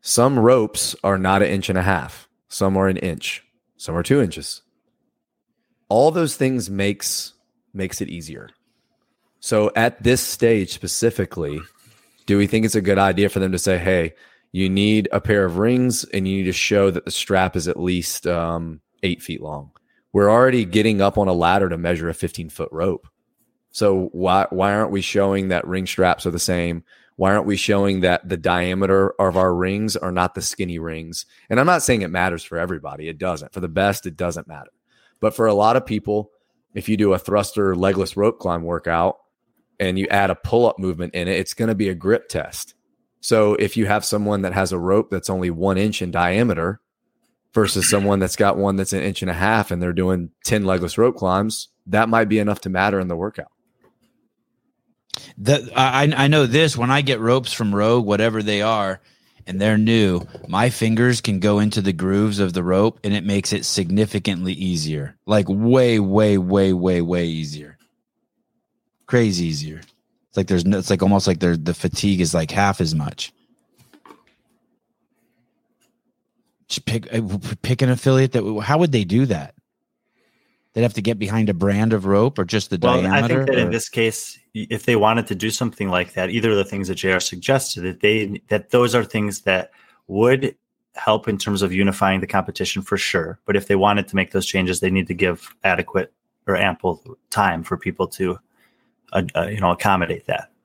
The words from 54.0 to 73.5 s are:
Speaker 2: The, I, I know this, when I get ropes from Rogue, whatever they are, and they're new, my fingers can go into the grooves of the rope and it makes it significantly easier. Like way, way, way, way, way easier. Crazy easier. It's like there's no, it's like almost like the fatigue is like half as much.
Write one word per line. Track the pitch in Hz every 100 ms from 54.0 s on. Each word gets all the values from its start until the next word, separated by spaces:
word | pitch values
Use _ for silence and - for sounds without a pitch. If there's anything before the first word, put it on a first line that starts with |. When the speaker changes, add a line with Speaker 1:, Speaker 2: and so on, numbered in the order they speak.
| _ _ _ _ _ _ _ _ _ _ _ - - -
Speaker 2:
The, | 104 143 120 92
I, | 131 131 147 131
I | 139
know | 156 131
this, | 139 160 120
when | 120
I | 139
get | 139 120
ropes | 113 127 120
from | - 107
Rogue, | 101 107 120 104
whatever | 104 113 110
they | 104 101
are, | 107 110 98 95 _ _ _ _ -
and | 92
they're | 104 107
new, | 107 117 101 90 - - -
my | 92 123
fingers | - 113 113 123 117
can | - 98
go | 104 104
into | 107 107
the | 98
grooves | 82 92 98 107 101
of | 95
the | 87
rope | 87 92 110 -
and | 104
it | 101
makes | 95 101 -
it | 104
significantly | - - 85 98 107 104 95 90 92
easier. | 85 92 85 76 76 69 - -
Like | 107 95
way, | 98 113 131 123 110
way, | 98 101 107 98
way, | 90 98 95
way, | 90 90 90
way | 85 87 85
easier. | 80 76 73 73 - _ _ _ _ _ _ _ _ _ _ _ _ -
Crazy | 123 113 90 85
easier. | 73 76 80 - _ _ _ _
It's | -
like | 92
there's | 92
no, | 87 101
it's | 90
like | 92
almost | 95 101 98
like | 82
the | 90 82 78
fatigue | 82 87 - 101 92
is | 85
like | 85 78
half | 101 101 98
as | 85
much. | 80 73 - - _ _